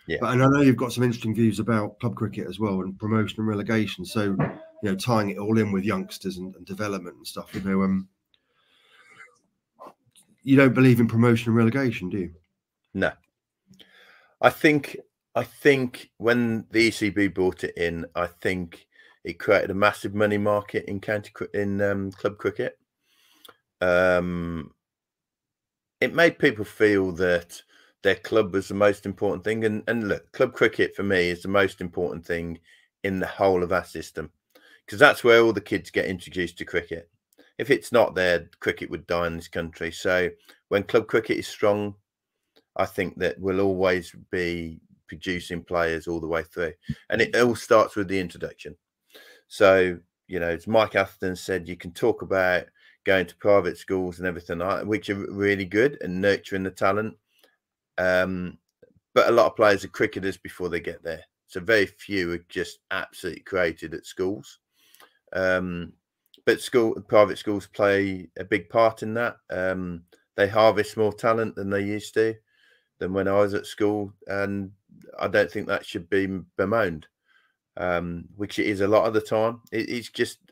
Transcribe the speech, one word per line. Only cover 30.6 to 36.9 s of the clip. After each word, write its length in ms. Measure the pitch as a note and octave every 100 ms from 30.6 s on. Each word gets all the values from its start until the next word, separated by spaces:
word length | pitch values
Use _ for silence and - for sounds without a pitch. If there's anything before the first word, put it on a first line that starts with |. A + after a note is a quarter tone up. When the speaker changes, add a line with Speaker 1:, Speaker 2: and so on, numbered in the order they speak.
| A#2 - F2+
Speaker 1:
for 100 | -
me 260 | G2 F#2 F2
is 120 | F2
the 60 | F#2+
most 320 | G2 F#2+ -
important 460 | F2+ F#2 F2 D#2+ E2+
thing 340 | E2+ E2+ E2 _ _ _ _ G2
in 140 | F#2+
the 80 | F2
whole 360 | - G2 F2+
of 80 | F2
our 140 | F2+ -
system, 440 | D#2+ - - D#2+ _ _ _ _ _ -
'cause 140 | G#2
that's 240 | C#3 -
where 180 | A#2+ A#2
all 120 | A2+
the 80 | G2+
kids 280 | - F#2+ -
get 160 | G2 -
introduced 520 | F#2 - F#2 F2 -
to 80 | -
cricket. 440 | F2 -